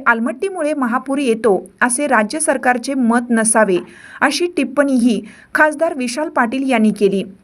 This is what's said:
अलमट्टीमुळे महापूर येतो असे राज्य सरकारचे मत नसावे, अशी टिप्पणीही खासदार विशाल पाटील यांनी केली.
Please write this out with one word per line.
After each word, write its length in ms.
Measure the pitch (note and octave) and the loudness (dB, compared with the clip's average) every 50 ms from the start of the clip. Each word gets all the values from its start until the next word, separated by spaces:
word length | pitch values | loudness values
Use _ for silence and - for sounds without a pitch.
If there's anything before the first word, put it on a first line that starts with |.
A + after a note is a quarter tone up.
| C4+ | 2
अलमट्टीमुळे 680 | A#3+ A#3 A3+ A#3 C#4+ D#4+ C4+ G4 G4 F#4 F4+ D4+ D4 D#4 | 0 0 0 0 -4 -4 -4 -6 -6 -4 -4 -2 -2 -2
महापूर 440 | D4 C4 A3+ A#3+ C4 B3+ C#4 C4+ C#4+ | -2 -2 -2 -2 -4 -4 -4 -4 -2
येतो 520 | C#4+ A#3+ A3+ A3 A#3+ A3 F#3 - - - _ - | 0 -2 -2 0 2 2 2 2 -2 -8 _ -2
असे 260 | A#3 B3 B3 D4 D4 | -2 -2 0 -2 0
राज्य 340 | C#4+ B3+ G#3+ G#3+ G#3 D4 D#4+ | 2 2 2 2 0 -4 -4
सरकारचे 540 | - D#4+ C4+ C4 - B3+ B3 B3 B3 C4+ C#4+ | -2 -2 -2 0 0 0 0 0 -2 -4 -2
मत 360 | C4+ A#3+ A3+ A#3 B3 A#3+ A#3+ | 0 2 2 2 0 0 0
नसावे, 460 | A#3 A3+ G#3+ A3 - A3+ G#3+ G3 F3+ E3+ - - - - - - - - | 0 0 2 2 4 2 2 4 2 -2 -2 -6 -20 -20 -20 -18 -4 -2
अशी 260 | - D4+ D4 - F4 F4 F4 | -2 0 0 0 -4 -2 -2
टिप्पणीही 680 | D4+ C4+ - - D4 C#4 C#4 C4 B3 A#3 B3 G#3 G3 G#3 - - - - _ - | -2 -4 -2 0 0 2 2 2 2 2 2 2 0 -4 -10 -20 -20 -20 _ 2
खासदार 400 | - D4+ D#4 D4 C#4+ D#4+ E4+ E4+ | 2 2 2 2 0 -2 -2 -2
विशाल 340 | C4 B3 A#3+ - D4+ D#4 E4 | -4 -6 -4 -4 -4 -6 -2
पाटील 420 | - C#4 A#3+ A3+ C4 C4+ C#4 C4 | 0 0 0 0 -2 -4 -2 0
यांनी 200 | B3+ A3 A3 G#3+ | 2 4 4 2
केली. 320 | G#3 - G#3 G3 G3 F#3+ - - - _ | 2 2 2 2 2 0 -4 -6 -12 _